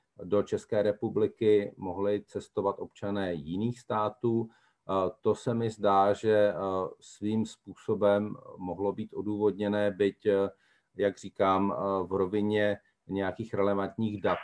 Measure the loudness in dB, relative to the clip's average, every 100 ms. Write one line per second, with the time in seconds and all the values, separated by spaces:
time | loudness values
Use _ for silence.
0 | _ -14 0 0 2 -2 -2 0 0 0
1 | -2 0 0 2 4 4 2 -6 -8 -4
2 | -2 -2 -4 -12 -8 -2 -2 -2 -8 -10
3 | -6 -4 -4 -4 -6 -4 -4 -6 -4 -2
4 | -2 -2 -2 -2 -4 _ _ _ -4 -2
5 | -2 -2 0 0 -2 -2 -2 0 2 4
6 | 4 2 2 4 4 2 -4 -2 -4 -8
7 | -20 -8 -2 -2 -2 -8 -20 -10 -4 2
8 | 4 4 0 -8 -16 -10 -8 -4 -4 -4
9 | -8 -8 -4 0 0 2 0 0 0 2
10 | 0 0 0 2 0 -6 _ _ _ -2
11 | -2 -2 -6 0 2 4 2 -2 -2 -2
12 | 0 0 0 0 0 2 0 -2 _ _
13 | -6 -4 -2 -4 -6 0 0 0 -2 -4
14 | -4 0 -2 -2